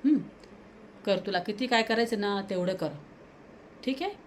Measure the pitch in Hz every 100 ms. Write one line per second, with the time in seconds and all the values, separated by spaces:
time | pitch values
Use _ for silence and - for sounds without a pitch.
0 | 277 277 - - - - - - - -
1 | - 185 - 185 175 208 254 226 226 220
2 | 233 220 202 202 196 185 180 185 156 147
3 | - - - - - - - - - 269
4 | 370 403